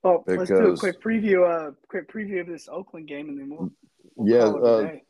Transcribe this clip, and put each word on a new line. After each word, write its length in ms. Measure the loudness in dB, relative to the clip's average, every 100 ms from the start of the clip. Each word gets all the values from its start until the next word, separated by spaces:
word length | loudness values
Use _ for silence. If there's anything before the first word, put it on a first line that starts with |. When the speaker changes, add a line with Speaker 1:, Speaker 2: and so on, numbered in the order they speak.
Speaker 1:
Well, 220 | 2 2 0
let's 200 | -4 2
do 60 | 4
a 60 |
Speaker 2:
Because 180 | 4 2
Speaker 1:
quick 220 | -4 -4
preview, 440 | -4 -2 2 2 2
uh, 260 | 0 -8 -16 _
quick 200 | -12 -12
preview 300 | -14 -8 -8
of 80 | -8
this 220 | -14 -14
Oakland 380 | -14 -14 -18 -14
game, 180 | -14 -12
and 100 | -14
then 120 | -14
we'll, 200 | -12 -12 _ _ _ _ -4
we'll 140 | 2
Speaker 2:
Yeah, 140 | 4
Speaker 1:
call 120 | 4 2
it 60 |
a 40 | 2
Speaker 2:
uh, 160 | 2
Speaker 1:
day. 200 | 0 -8 _